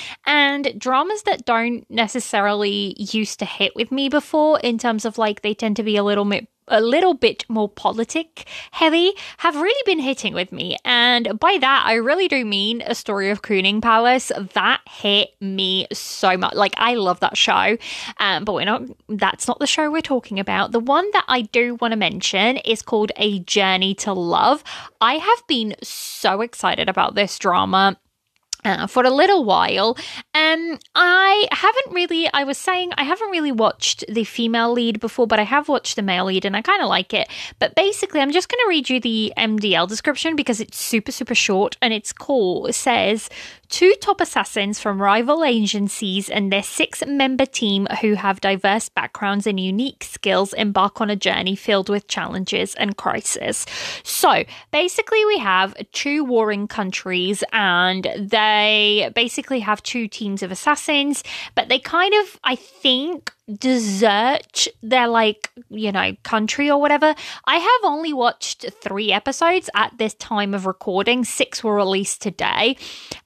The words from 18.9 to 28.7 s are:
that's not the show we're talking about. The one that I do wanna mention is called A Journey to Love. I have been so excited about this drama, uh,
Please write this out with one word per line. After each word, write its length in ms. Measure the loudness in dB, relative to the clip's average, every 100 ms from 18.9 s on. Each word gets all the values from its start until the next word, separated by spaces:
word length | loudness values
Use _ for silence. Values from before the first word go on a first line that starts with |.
| -16 -10
that's 400 | -2 0 0 -4
not 100 | -2
the 80 | 0
show 240 | 0 0
we're 100 | -2
talking 380 | -2 -2 -2 -6
about. 320 | -2 -2 0
The 80 | -2
one 320 | 2 0 2
that 140 | 0 0
I 140 | -2
do 340 | 0 0 0 0
wanna 160 | -2 0
mention 600 | -2 -2 -2 0 2 0
is 240 | -2 -2
called 280 | 0 0 0 0
A 240 | -2 -2
Journey 560 | -2 2 2 2 0 -2
to 160 | -2
Love. 500 | -2 0 4 4 2 -2 -16 -12 0
I 140 | 0
have 280 | 2 2 0 0
been 260 | -2 -2 -8
so 580 | -12 -12 -12 -2 0 0
excited 480 | -2 -4 -2 0 0
about 280 | 0 0 2
this 200 | -2 0
drama, 600 | 0 2 2 4 2 0 _ _ _ _ _ -6
uh, 240 | -4